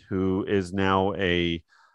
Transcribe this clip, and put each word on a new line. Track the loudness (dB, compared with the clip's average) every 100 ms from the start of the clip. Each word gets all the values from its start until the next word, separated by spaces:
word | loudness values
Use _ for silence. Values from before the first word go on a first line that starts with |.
| -6
who | -2 0 0 0
is | -2 -2
now | 0 2 2 2
a, | 0 0 0 0 -4 -8 _ _